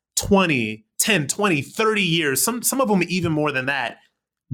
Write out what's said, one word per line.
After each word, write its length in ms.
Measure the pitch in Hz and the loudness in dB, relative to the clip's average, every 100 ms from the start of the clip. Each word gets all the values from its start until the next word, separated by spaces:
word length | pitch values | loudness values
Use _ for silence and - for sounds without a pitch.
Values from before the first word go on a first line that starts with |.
| _ | _
twenty, 720 | - - 196 180 131 110 110 _ - | -6 2 4 4 0 -2 -6 _ -4
ten, 280 | - 190 135 | 0 0 0
twenty, 360 | - 202 147 | -2 0 0
thirty 400 | 135 - 220 208 | -2 -2 0 0
years, 420 | 180 165 147 131 | 0 0 0 0
some, 180 | - 240 | -2 -2
some 180 | - 262 | -2 0
of 80 | 240 | 2
them 140 | 196 165 | 2 2
even 240 | 180 170 | 0 0
more 180 | 151 151 | 0 0
than 160 | 131 127 | -2 -2
that, 300 | 139 117 - _ _ _ _ _ | -2 -4 -8 _ _ _ _ _